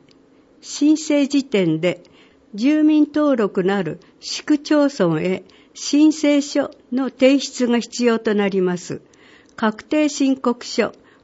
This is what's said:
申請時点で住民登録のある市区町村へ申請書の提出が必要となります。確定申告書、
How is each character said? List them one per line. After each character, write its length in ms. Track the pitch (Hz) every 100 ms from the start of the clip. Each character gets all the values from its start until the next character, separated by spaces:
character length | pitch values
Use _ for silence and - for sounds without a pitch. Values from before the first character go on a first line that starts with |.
| _ _ _ _ _ _
申 360 | - - 294 302
請 300 | - 285 277
時 180 | 285
点 360 | 262 208 175 160
で 240 | 175 - - _ _ _ _
住 280 | 202 254 311
民 260 | 302 302 294
登 240 | 302 294 254
録 280 | 196 202
の 100 | 180
あ 80 | 202
る 160 | 160 - - _
市 240 | - -
区 140 | - 294
町 300 | - 302 285
村 320 | 277 180 156
へ 220 | 175 185 - _ _
申 400 | - - 285 311
請 300 | 302 294 285
書 280 | 285 294 277 - _
の 180 | 247 262
提 280 | - 262 277
出 280 | - - 240
が 120 | 240
必 260 | 214 -
要 140 | 240 226
と 160 | 226
な 140 | 208 202
り 120 | 190
ま 160 | 180 180
す。 240 | - 143 - _ _ - _ -
確 280 | 220 214
定 240 | - 302 302
申 280 | 294 269 262
告 300 | 247 240 -
書、 260 | - - - _ _